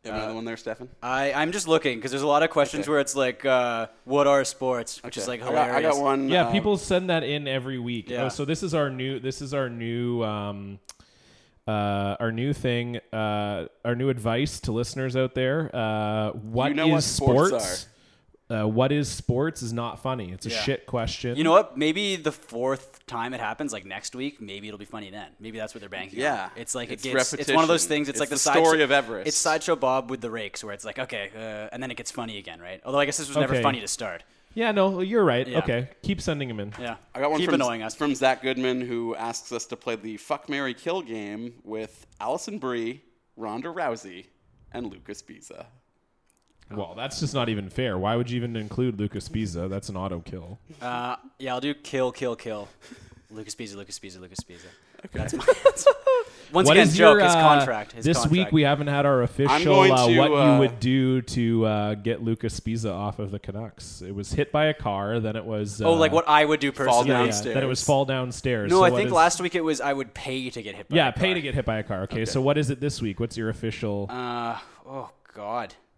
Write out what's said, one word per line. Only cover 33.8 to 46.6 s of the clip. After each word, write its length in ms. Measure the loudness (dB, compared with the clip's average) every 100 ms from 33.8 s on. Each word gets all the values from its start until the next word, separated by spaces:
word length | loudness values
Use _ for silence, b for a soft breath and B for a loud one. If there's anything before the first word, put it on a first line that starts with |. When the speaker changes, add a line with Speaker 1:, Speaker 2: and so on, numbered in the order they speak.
| -6
Speaker 2:
start. 380 | -8 -8 -10 -16 b b
Speaker 3:
Yeah, 180 | -4 0
no, 280 | 2 2 0
you're 220 | 0 2
right. 220 | 4 2 0
Speaker 2:
Yeah. 120 | -2
Speaker 3:
Okay, 320 | 0 -2 -4 -8
keep 180 | -4 -4
sending 300 | -4 -4 -6
'em 80 | -6
in. 140 | -10 -8
Speaker 2:
Yeah. 160 | -10 -10 _
Speaker 1:
I 60 | -4
got 100 | 0
one 80 | 2
Speaker 2:
Keep 120 | 2
Speaker 1:
from, 40 |
Speaker 2:
annoying 300 | 2 0 -2
us. 100 | -8
Speaker 1:
from 220 | -4 -4 2
Zach 260 | 2 2
Goodman, 380 | -2 -2 -2 -2
who 340 | -4 -6 -4
asks 380 | -6 -6 -8 -8
us 120 | -10 -8
to 100 | -8
play 180 | -6
the 220 | -8 -8 -14
Fuck, 320 | -8 -8 -6
Marry, 260 | -6 -4
Kill 280 | -6 -6 -6
game 520 | -6 -10 -10 -10 -12 -16
with 420 | -12 -10 -10 -14 -20 _
Alison 380 | -6 -6 -8 -8
Brie, 440 | -6 -4 -6 -8 _ _ _ -12
Ronda 320 | -10 -8 -8
Rousey, 580 | -6 -6 -6 -12 -18 -20 _ _ _ -14
and 160 | -12 -12
Lucas 340 | -14 -16 -18
Pisa. 440 | -18 -20 -20 -18 -20 _ _ _ _ _ _ _ _ _